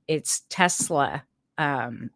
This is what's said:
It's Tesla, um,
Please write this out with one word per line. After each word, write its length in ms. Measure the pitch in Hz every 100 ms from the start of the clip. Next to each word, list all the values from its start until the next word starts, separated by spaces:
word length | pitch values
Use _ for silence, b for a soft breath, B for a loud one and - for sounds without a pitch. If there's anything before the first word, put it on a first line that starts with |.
| -
It's 320 | 156 - - -
Tesla, 720 | - 180 - - 156 139 147 - _ _ -
um, 540 | 151 135 120 117 117